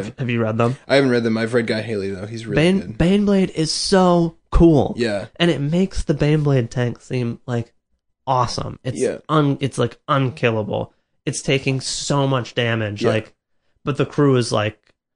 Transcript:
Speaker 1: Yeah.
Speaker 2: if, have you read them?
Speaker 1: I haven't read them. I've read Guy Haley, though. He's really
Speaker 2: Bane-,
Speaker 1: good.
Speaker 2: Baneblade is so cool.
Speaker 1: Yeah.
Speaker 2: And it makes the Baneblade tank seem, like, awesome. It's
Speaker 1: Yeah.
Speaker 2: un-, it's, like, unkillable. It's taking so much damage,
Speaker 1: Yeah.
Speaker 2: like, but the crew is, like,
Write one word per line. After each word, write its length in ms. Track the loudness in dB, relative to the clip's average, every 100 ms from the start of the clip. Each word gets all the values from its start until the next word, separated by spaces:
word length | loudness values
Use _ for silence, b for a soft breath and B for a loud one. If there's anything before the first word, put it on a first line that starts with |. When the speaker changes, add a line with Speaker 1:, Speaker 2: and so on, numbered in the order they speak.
Speaker 1:
Yeah. 60 | -6
Speaker 2:
if, 120 | -6
have 100 | -4
you 120 | -2
read 160 | -2 0
them? 180 | 0 -2 0
Speaker 1:
I 60 | 2
haven't 140 | 4
read 140 | 2
them. 140 | 0 -2
I've 160 | 0
read 120 | 0 0
Guy 160 | -4
Haley, 300 | -4 -6 -6
though. 160 | -8 -10
He's 180 | -10 -4
really 160 | 0
Speaker 2:
Bane-, 180 | 2 2
Speaker 1:
good. 160 | -2 -2
Speaker 2:
Baneblade 500 | 2 2 2 2 2
is 200 | 0 -4
so 640 | -2 0 4 4 4 2 -4 -2
cool. 420 | 6 6 6 2 0
Speaker 1:
Yeah. 300 | -2 -2 -6 -2
Speaker 2:
And 120 | 0
it 120 | 0
makes 420 | 0 0 0 -2
the 100 | -2
Baneblade 560 | 0 2 2 2 2 0
tank 300 | -2 -4 -4
seem, 380 | -6 -4 -4 -6 -6
like, 260 | -6 -6 _ _ _ _ _ -2
awesome. 500 | 0 0 -2 -8 -10
It's 160 | -8 -2
Speaker 1:
Yeah. 180 | -2 -4 -2
Speaker 2:
un-, 280 | 0 2 0
it's, 160 | -2 -2
like, 220 | -4 -4 -4
unkillable. 840 | 0 0 0 0 0 -2 -4 -6 _ _ _ -8
It's 160 | -6
taking 380 | -2 -2 0 -4
so 460 | -4 -8 -2 0 0
much 280 | 0 -4 -4
damage, 480 | -2 -2 -4 -2
Speaker 1:
Yeah. 60 | 0
Speaker 2:
like, 220 | -2 -4 _ _ _ _ _ -6
but 100 | -2
the 80 | -2
crew 300 | 2 4 4
is, 160 | 2
like, 260 | 0 -2 -6 _ _ _